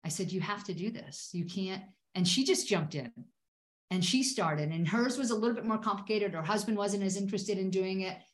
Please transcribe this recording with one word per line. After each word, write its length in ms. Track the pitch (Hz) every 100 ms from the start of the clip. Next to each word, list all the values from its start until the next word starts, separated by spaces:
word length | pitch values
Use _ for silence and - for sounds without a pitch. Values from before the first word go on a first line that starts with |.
I 60 | 160
said, 240 | - 185
"You 80 | 185
have 240 | 165 202 -
to 80 |
do 180 | 165 202
this. 380 | 233 - - -
You 140 | 175 170
can't." 380 | 190 190 190 - _ _ 185
And 120 | 175
she 160 | -
just 240 | 269 370 -
jumped 280 | 185 151 151
in 160 | 120 - - _ _ _ _ _ _
and 120 | 185 170
she 180 | 262
started, 460 | 262 - 165 151 151
and 180 | 165 165
hers 300 | 220 247 247
was 140 | 254
a 40 | 220
little 200 | 226 226
bit 100 | 226
more 120 | 220
complicated. 560 | 220 196 196 214 202
Her 100 | 165
husband 340 | 156 214 208 208
wasn't 260 | 202 202
as 140 | 196 190
interested 400 | 196 196 196 196
in 120 | 190
doing 320 | 190 190 190
it. 160 | 190 - -